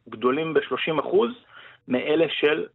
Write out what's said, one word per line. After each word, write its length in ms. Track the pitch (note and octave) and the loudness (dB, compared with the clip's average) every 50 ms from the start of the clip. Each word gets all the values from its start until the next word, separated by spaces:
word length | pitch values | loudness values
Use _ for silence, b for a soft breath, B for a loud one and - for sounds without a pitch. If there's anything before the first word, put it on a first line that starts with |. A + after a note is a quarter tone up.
| - A2+ | -20 -18
גדולים 460 | A2 A2 A#2 B2+ C3+ D3+ D#3+ D#3+ D3+ | -8 -2 0 0 0 0 -2 0 0
בשלושים 440 | C#3 - - B2+ - - E3+ D#3+ D3 | 0 0 0 -4 -4 -2 -2 -2 -2
אחוז 320 | - - - G3 A#3 A#3 B3 - _ B B B B B B B B - | -2 2 2 2 2 2 -2 -8 _ B B B B B B B B -2
מאלה 360 | - D3 - D3 D3+ D#3+ E3 C#3+ | -2 -2 0 2 2 2 2 0
של 380 | - - - D3 D3+ E3 F3 - _ | 0 0 2 2 2 0 -4 -8 _